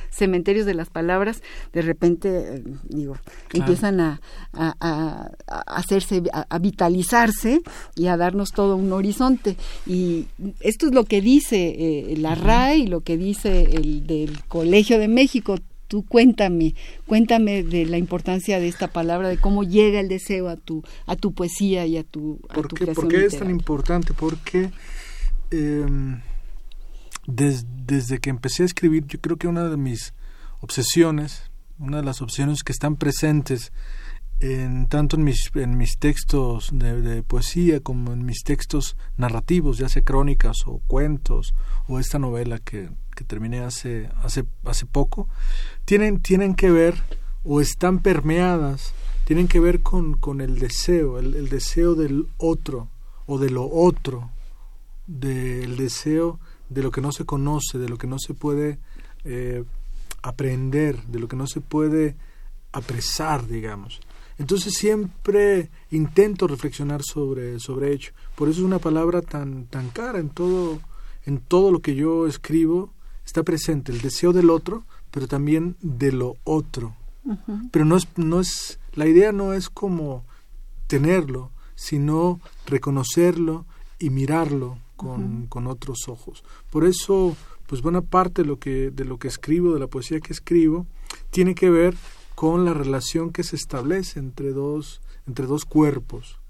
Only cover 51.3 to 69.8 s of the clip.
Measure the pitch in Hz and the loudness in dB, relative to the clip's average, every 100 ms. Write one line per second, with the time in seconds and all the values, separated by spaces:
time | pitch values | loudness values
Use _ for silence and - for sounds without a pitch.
51.3 | 143 135 135 - 165 175 160 147 139 - | 0 0 -2 0 2 4 4 2 0 -2
52.3 | - 165 160 - 127 117 - - - - | -2 0 0 -4 -8 -10 -14 -16 -12 -6
53.3 | 135 135 127 135 165 175 170 135 123 120 | -2 0 0 -2 4 4 4 -2 -6 -8
54.3 | - - - - - - - - 135 135 | -12 -12 -14 -18 -18 -18 -16 -12 -6 -4
55.3 | 127 127 123 123 123 131 - 156 156 170 | -2 -2 -4 -4 -4 -4 -2 0 0 0
56.3 | 170 - - - 131 131 131 139 139 - | -4 -12 -16 -8 -4 -2 -2 -4 -6 -4
57.3 | 143 143 147 - 127 120 120 127 131 - | -2 0 -2 -4 -6 -6 -6 -6 -6 -8
58.3 | 139 147 143 147 143 - - - - 139 | -6 -2 0 -2 -4 -10 -14 -14 -12 -10
59.3 | 123 123 123 120 - - - - - 120 | -6 -6 -6 -8 -8 -8 -8 -8 -10 -8
60.3 | - 135 127 131 143 151 120 110 120 117 | -4 -4 -2 -2 0 0 -2 -6 -8 -6
61.3 | 131 135 151 - 151 156 156 151 143 - | -6 -6 -8 -4 0 2 2 0 -4 -14
62.3 | - - - - 127 - 120 - - 156 | -16 -14 -14 -12 -10 -6 -6 -4 -4 -2
63.3 | 139 117 113 110 101 101 - - - - | -2 -4 -6 -6 -10 -12 -16 -16 -18 -14
64.3 | - 139 190 196 - 208 214 196 - - | -6 0 0 0 0 0 0 -2 -4 2
65.3 | 202 202 190 165 - - 156 151 190 208 | 4 4 4 0 -10 -4 -2 2 4 4
66.3 | 190 175 135 147 131 143 147 135 147 139 | 2 -2 -2 -6 -6 -4 -4 -6 -4 -4
67.3 | 127 120 120 127 131 139 139 - - - | -4 -8 -10 -8 -2 0 -2 -6 -14 -12
68.3 | - 151 170 185 185 160 160 165 175 170 | -2 0 2 2 2 2 2 2 0 -2
69.3 | 147 139 131 117 135 | -6 -8 -8 -10 -8